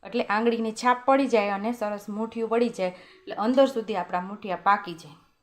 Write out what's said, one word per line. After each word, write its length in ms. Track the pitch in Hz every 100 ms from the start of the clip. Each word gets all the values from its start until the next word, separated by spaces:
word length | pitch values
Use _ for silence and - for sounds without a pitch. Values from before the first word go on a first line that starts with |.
| 196
એટલે 220 | 240 240 208
આંગળીની 400 | 233 226 220 220
છાપ 200 | 247 247 -
પડી 240 | 269 269 220
જાય 200 | 202 196
અને 160 | 214 240
સરસ 260 | 208 208 202 208
મૂઠિયું 360 | 226 233 226
પડી 160 | 233 240 -
જાય, 160 | 185 180 - -
એટલે 200 | - 208 214
અંદર 200 | 262 269 254
સુધી 240 | 220 202
આપણા 200 | 175 180 185
મૂઠિયા 380 | 208 214 170 202
પાકી 280 | 202 175 165
જાય. 160 | 151 - _ _